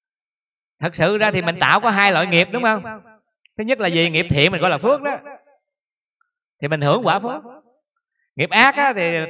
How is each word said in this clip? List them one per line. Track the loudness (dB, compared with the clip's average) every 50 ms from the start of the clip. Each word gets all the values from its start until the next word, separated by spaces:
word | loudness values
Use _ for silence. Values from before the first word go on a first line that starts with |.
| _ _ _ _ _ _ _ _ _ _ _ _ _ _ _ -8
Thật | -8 -8 -4
sự | -2 0 0 0 2
ra | 0 0
thì | 0 0
mình | -2 -2 -2 0
tạo | 2 2 4 4
có | 2 2
hai | 2 2 2 2
loại | 2 2 2 2
nghiệp, | 2 2 2 2
đúng | -2 -2 0
không? | 0 0 -2 -4 -10 -14 -16 -20 _ _ _ _ _ _ _ _ _ _ -8
Thứ | -4
nhất | -2 -2 0
là | 0 0
gì? | 0 0 0 0
Nghiệp | 0 -2 -2 0
thiện | 0 2 2 2
mình | 2 0
gọi | 0 0
là | 0 0
phước | 0 0 -2 -2
đó, | -2 -6 -8 -8 -12 -16 -20 -20 _ _ _ _ _ _ _ _ _ _ _ _ _ _ _ _ _ _ _ _ _ _ _ _
thì | -8 -4
mình | -4 0
hưởng | 2 2 2 2 2
quả | 0 0 0
phước. | -2 -6 -10 -10 -12 -16 -20 -20 _ _ _ _ _ _ _ _ _ _ _ _ _ _ _
Nghiệp | -6 -4 -2
ác | 2 4 4 4 2
á, | 2 0 0 0
thì | -2 -2 -2 -2 -4 -4